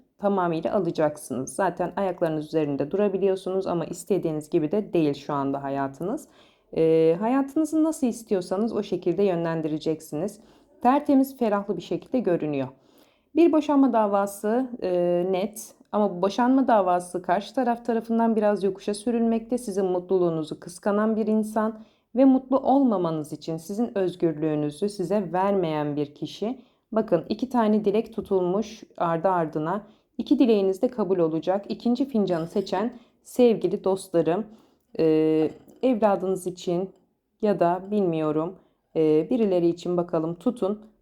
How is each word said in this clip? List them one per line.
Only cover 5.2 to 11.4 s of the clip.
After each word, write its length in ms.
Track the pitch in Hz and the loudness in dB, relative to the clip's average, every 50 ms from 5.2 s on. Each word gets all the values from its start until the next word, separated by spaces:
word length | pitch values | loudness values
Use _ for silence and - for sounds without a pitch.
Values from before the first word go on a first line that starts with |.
| - - 151 | -4 -6 -4
anda 300 | 143 135 139 139 139 139 | -2 -2 -2 -4 -4 -4
hayatınız. 680 | 139 139 139 139 135 135 - 170 185 240 302 - - _ _ - _ _ _ _ - - | -4 -4 -4 -4 -4 -6 -6 -6 -6 -6 -6 -8 -12 _ _ -20 _ _ _ _ -8 0
E, 400 | - 160 160 160 160 160 160 165 175 | 2 4 4 6 6 6 4 4 2
hayatınızı 640 | 214 226 254 277 277 269 - 320 320 311 320 320 311 | 0 0 0 0 0 0 0 -2 -2 0 2 2 2
nasıl 220 | 320 311 - - | 2 0 0 0
istiyorsanız 680 | 240 214 - - - 208 185 175 - 185 190 220 233 214 | -2 -2 -2 -4 -2 -2 -2 0 -2 -2 -2 -2 -2 -2
o 60 | - 202 | -4 -4
şekilde 400 | 202 196 175 - 180 170 180 202 | -4 -4 -4 -2 0 0 2 2
yönlendireceksiniz. 1160 | 196 175 170 165 165 165 165 160 160 151 156 - 160 156 156 - - - 147 170 208 208 - - - - _ _ _ _ - - | 2 2 0 0 -2 -2 -2 -2 -2 -4 -4 -2 -4 -4 -4 -6 -10 -8 -6 -6 -6 -8 -10 -20 -20 -20 _ _ _ _ 0 2
Tertemiz, 560 | 240 262 294 294 - 285 269 269 269 - | 2 2 2 2 4 4 4 4 2 -2
ferahlı 380 | - | -4